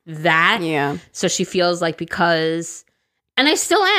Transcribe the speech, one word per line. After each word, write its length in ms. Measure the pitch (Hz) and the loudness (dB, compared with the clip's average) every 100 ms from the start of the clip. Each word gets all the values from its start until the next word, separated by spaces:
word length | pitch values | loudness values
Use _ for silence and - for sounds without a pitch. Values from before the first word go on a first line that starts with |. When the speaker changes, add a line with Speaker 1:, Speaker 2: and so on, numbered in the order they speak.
| 165 | -16
Speaker 1:
that." 540 | 156 165 160 175 220 | -4 2 4 2 0
Speaker 2:
Yeah. 360 | 165 151 143 170 - | -2 -2 -2 -4 -10
Speaker 1:
So 160 | - 180 | -4 -2
she 160 | - | -2
feels 380 | 175 185 175 175 | -2 0 0 0
like 160 | 165 156 | -4 -4
because, 880 | 170 - 170 165 160 165 165 - _ _ _ _ _ - | -8 0 2 2 0 -4 -8 -14 _ _ _ _ _ 0
and 140 | 285 | 2
I 60 | 339 | 0
still 280 | - 381 381 | 2 2 2